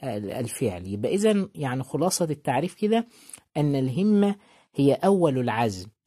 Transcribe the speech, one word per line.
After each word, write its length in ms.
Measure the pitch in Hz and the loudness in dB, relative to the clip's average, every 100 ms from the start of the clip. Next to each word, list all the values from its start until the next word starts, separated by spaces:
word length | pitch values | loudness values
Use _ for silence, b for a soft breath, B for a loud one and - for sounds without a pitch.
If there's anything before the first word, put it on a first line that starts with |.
ال-، 280 | 135 104 98 | -8 -8 -8
الفعل. 560 | - 113 - 117 87 92 | -8 -8 -4 -4 -4 -8
يبقى 260 | 101 120 | -4 -2
إذن 360 | 190 220 202 185 156 | 2 2 2 -2 -6
يعني 280 | 135 131 | -6 -4
خلاصة 420 | - 143 175 - 165 | -4 -2 -2 0 -2
التعريف 480 | 143 - 127 175 | -2 -2 -2 -2
كده 340 | - 208 226 233 B B B B 147 | -4 0 0 -2 B B B B -2
أن 180 | 147 139 | 0 0
الهمة 600 | 131 127 208 202 202 202 b b b - | 0 0 2 4 2 -2 b b b 2
هي 180 | 139 | 2
أول 440 | 131 190 196 165 131 | 4 2 4 2 0
العزم، 500 | 120 110 117 92 98 _ | -2 0 0 -2 -12 _